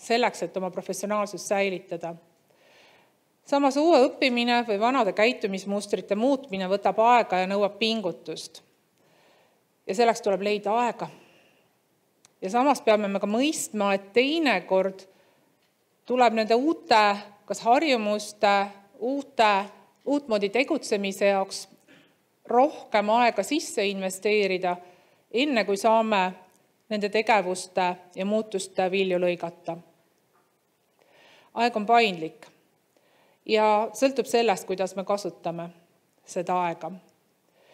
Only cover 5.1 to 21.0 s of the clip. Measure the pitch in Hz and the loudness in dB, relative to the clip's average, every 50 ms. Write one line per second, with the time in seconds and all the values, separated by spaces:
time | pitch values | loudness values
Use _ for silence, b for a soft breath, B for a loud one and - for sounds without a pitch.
5.1 | 175 - 214 240 247 - - 202 190 147 - 202 202 202 202 - - 190 185 - | 0 2 2 2 0 -2 -4 -6 -6 -6 -6 -4 -6 -6 -4 -4 -6 -6 -4 -4
6.1 | 202 208 233 269 285 262 - - 190 190 185 185 196 196 - 180 190 220 220 240 | -2 0 0 0 0 0 -4 -6 -8 -6 -4 -2 -2 0 0 0 2 2 4 6
7.1 | 247 240 214 220 185 180 185 185 196 202 208 196 202 - 233 220 226 226 196 175 | 6 4 4 2 0 -2 0 0 0 0 -2 -2 -2 -2 -2 -2 -2 -2 -4 -6
8.1 | 165 - - - 160 - - - - - - _ _ _ _ _ b b b b | -6 -8 -10 -14 -14 -12 -14 -16 -18 -20 -20 _ _ _ _ _ b b b b
9.1 | b b b b b b b b b b b _ _ _ _ - 196 202 240 233 | b b b b b b b b b b b _ _ _ _ -6 -2 2 2 2
10.1 | 220 226 - 208 196 185 196 208 208 208 208 202 214 233 240 233 - - 175 151 | 2 0 0 -2 -2 0 0 -2 -4 -2 -2 -2 0 0 0 -2 -4 -6 -10 -12
11.1 | b b b b b b b b b b b b b b _ _ _ _ _ _ | b b b b b b b b b b b b b b _ _ _ _ _ _
12.1 | _ _ _ _ _ _ - 185 202 240 262 294 254 - - 226 214 208 208 196 | _ _ _ _ _ _ -8 -4 0 2 2 2 2 2 2 2 2 2 2 -2
13.1 | 196 190 202 208 208 233 269 302 320 - - - - 214 202 202 196 196 196 - | -4 -4 -4 -2 -2 0 0 -2 -2 -4 -8 -8 -4 -2 0 0 0 -2 -4 -2
14.1 | - 233 262 277 311 339 320 269 214 180 170 - 190 190 185 190 190 - - b | 0 0 2 2 0 0 0 0 0 0 0 0 0 0 0 0 -4 -10 -16 b
15.1 | b b b b b b b b b b b _ _ _ _ _ _ _ _ - | b b b b b b b b b b b _ _ _ _ _ _ _ _ -2
16.1 | 240 254 247 233 220 220 220 214 226 240 269 311 330 - - - 240 214 208 - | 2 4 4 4 4 2 2 2 2 2 2 2 -2 -2 2 4 6 6 6 6
17.1 | 202 202 - - - - _ - 202 - - 226 240 294 330 311 262 226 214 208 | 4 0 -4 -14 -20 -14 _ -10 -8 -2 2 4 4 4 4 2 2 0 0 -2
18.1 | 208 214 208 - - - - 202 202 196 196 196 - - - _ - - 208 247 | -2 -4 -4 -8 -4 0 2 4 4 4 2 -2 -6 -14 -20 _ -12 -8 -6 -4
19.1 | 277 277 269 - - - 220 208 202 190 202 202 - - - _ _ _ - - | -4 -4 -6 -4 0 2 4 4 4 2 0 -4 -10 -20 -20 _ _ _ -4 -2
20.1 | 285 285 - 220 220 208 196 202 196 233 277 - 330 254 - - 220 202 | -2 -2 0 -2 -2 -2 -2 0 0 0 0 0 -2 -4 -2 -2 -2 -2